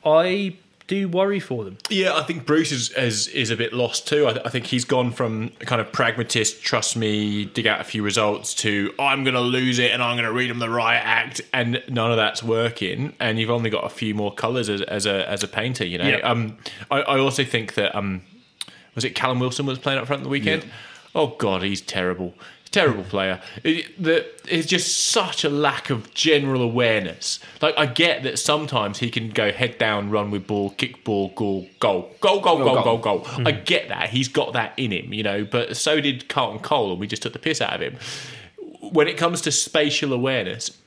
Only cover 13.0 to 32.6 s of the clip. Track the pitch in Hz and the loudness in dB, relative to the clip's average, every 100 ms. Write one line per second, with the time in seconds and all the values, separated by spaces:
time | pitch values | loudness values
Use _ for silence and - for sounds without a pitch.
13 | 143 - - 110 110 120 113 104 - - | -6 -4 -2 0 0 0 0 -2 -4 -4
14 | 107 107 104 - 113 127 104 101 95 104 | -4 -2 -4 -2 -2 -2 -2 -4 -2 -2
15 | 104 98 - 98 98 - 117 123 90 87 | 0 -2 -2 -4 -4 -4 -4 -4 -4 0
16 | 90 127 - 117 110 107 - - - 139 | 0 2 2 0 -2 -6 -16 -14 -2 -2
17 | - 139 135 127 131 120 107 - 101 104 | 2 2 2 0 0 -2 -2 0 0 0
18 | 98 92 - - _ _ - - - - | -4 -6 -8 -20 _ _ -16 -16 -12 -4
19 | 131 - 127 123 127 123 139 127 143 135 | -4 0 0 2 0 0 -2 -2 -2 -2
20 | 120 139 131 139 127 160 - - - - | -2 -4 -2 -2 0 -2 -4 -18 -20 -20
21 | - - 143 - 104 95 98 95 - 95 | -6 0 0 0 0 0 0 -4 -4 -2
22 | 90 90 90 - - - - 208 160 104 | -2 -2 -6 -10 -20 -20 -2 2 4 2
23 | 95 98 95 92 - - - 165 - - | -2 0 0 -2 -8 -4 0 0 -2 -4
24 | 160 165 - - - 170 160 180 - - | 2 2 0 -14 -2 -2 2 0 0 0
25 | - 233 185 - 156 143 147 131 - 123 | 2 2 0 -2 0 2 0 0 -4 -4
26 | 107 - 160 147 139 131 120 117 120 110 | -4 0 4 4 4 2 2 4 4 4
27 | 95 80 - - - - 151 156 151 120 | 0 -6 -6 -8 -10 -2 0 2 0 4
28 | 170 - 131 - - 151 151 123 104 101 | 2 2 -2 -2 0 0 0 0 0 -2
29 | 120 117 113 107 104 101 123 - 113 104 | -4 -4 -2 0 0 0 -2 0 0 0
30 | 101 107 104 101 92 104 101 - - - | 0 0 0 -4 -2 -2 -2 -2 -4 -4
31 | - 101 95 - 104 95 92 _ 117 92 | -2 0 0 -2 -2 -2 -4 _ 2 2
32 | - - 196 202 185 160 | -2 0 2 4 4 4